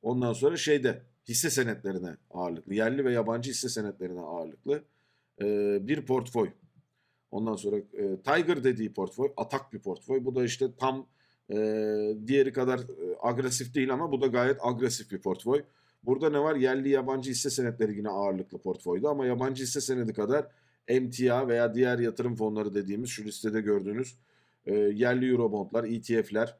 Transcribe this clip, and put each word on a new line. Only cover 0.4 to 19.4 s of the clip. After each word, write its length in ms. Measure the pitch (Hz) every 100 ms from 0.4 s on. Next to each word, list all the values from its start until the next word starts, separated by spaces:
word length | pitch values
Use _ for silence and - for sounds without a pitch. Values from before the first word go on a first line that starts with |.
| 139 165
şeyde 460 | - 147 127 - - _ -
hisse 220 | 113 165
senetlerine 640 | - 117 104 98 95 90 76 _
ağırlıklı. 440 | 90 87 82 -
Yerli 300 | 101 110 135
ve 80 | 131
yabancı 380 | 120 110 117 123
hisse 180 | 120 123
senetlerine 520 | 107 107 98 92 90
ağırlıklı, 600 | 80 85 82 - - 147 147 _ _ _ _ _
e, 380 | 101 104 101 101 101
bir 180 | 151 120
portföy. 440 | 131 120 120 101 - _ _ _ _ _ _ _
Ondan 260 | 95 110 104
sonra, 200 | 101 104
e, 400 | 101 - 101 95
Tiger 400 | - 156 165 165
dediği 280 | 127 123 107
portföy, 360 | 101 95 - 135 -
atak 360 | 113 135 -
bir 60 | 110
portföy. 460 | 101 90 - 135
Bu 100 | 127
da 100 | 127
işte 220 | 120 120 131 127
tam, 280 | 131 131 131 _ _ _ _
e, 60 | 104 107 110 107 107 104 107 110
diğeri 260 | 139 131
kadar, 260 | 131 127 127
e, 380 | 123 - 87 87
agresif 540 | 120 120 131 123 123
değil 180 | 147 131
ama 200 | 131 165
bu 80 | 139
da 60 | 135
gayet 300 | 123 123 139
agresif 500 | - 113 120 117 -
bir 60 | 95
portföy. 440 | 98 90 117 143 147 _ _ _
Burada 280 | 113 131 156
ne 80 | 147
var? 180 | 151 151
Yerli 320 | 131 131 135
yabancı 420 | 139 127 135 131
hisse 200 | 123 143
senetleri 460 | 123 120 120 110 104
yine 120 | 104
ağırlıklı 500 | 98 101 95 92 90
portföyde 500 | 95 90 90 87 139
ama 180 | 143 127
yabancı 360 | 120